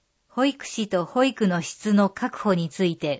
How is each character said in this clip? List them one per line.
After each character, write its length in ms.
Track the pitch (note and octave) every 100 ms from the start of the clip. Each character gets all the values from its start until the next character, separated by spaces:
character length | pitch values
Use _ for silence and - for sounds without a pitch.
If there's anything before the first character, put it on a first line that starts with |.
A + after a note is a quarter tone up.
| _ _ _
保 180 | - C#4
育 220 | C4+ -
士 220 | - G#3
と 160 | F#3 E3+
保 180 | B3
育 240 | C4 - G#3
の 160 | E3+
質 300 | E3 - G#3+
の 180 | G3+ G3
確 260 | - B3 -
保 160 | G#3+
に 160 | F3 E3
つ 160 | - F3+
い 100 | E3
て 240 | D3+ C#3